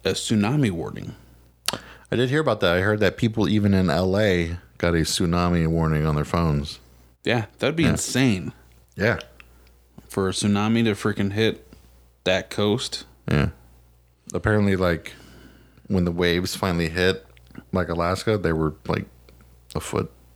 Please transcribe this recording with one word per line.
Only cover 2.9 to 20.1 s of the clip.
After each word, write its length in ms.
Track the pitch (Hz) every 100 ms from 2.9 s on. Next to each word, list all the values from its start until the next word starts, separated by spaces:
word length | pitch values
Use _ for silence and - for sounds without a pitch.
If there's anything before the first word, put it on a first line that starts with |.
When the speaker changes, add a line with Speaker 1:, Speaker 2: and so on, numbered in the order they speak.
| 107
Speaker 2:
that 160 | 98 -
people 320 | 117 110 95
even 260 | 107 101
in 160 | 95 92
L 260 | 73 92 95
A 420 | 107 90 82 87 - _
got 160 | 87
a 40 | 85
tsunami 680 | 78 - 90 87 87 87 80
warning 400 | 82 80 78 78
on 80 |
their 100 | 76
phones. 540 | 73 90 82 73 73 - - - _ _
Speaker 1:
Yeah, 220 | - 117 104 _
that'd 160 | 131 165
be 60 |
Speaker 2:
Yeah. 80 | -
Speaker 1:
insane. 640 | - - 123 131 95 - - - - _
Speaker 2:
Yeah. 240 | - 104 101 - - - - - _ _ - -
Speaker 1:
For 200 | - 95
a 40 |
tsunami 520 | 95 104 101 107 113
to 80 | 117
freaking 400 | 101 110 101 101
hit 340 | 101 110 - - - - - _ _
that 260 | - 92 -
coast. 540 | - 104 113 - - - - -
Speaker 2:
Yeah. 200 | 73 71 - - - _ _ _ _ -
Apparently, 420 | 92 107 107 101 92
like, 360 | 90 82 - - - - - - _ - -
when 160 | 98
the 80 | 87
waves 420 | 85 87 85 92
finally 340 | - 98 85 82
hit, 360 | 85 90 95 - - - - -
like, 160 | 92 85
Alaska, 480 | 85 85 92 - 107
they 140 | 90
were, 220 | 80 78 76 -
like, 200 | 85 - - - - - - _
a 60 | -
foot 300 | - - -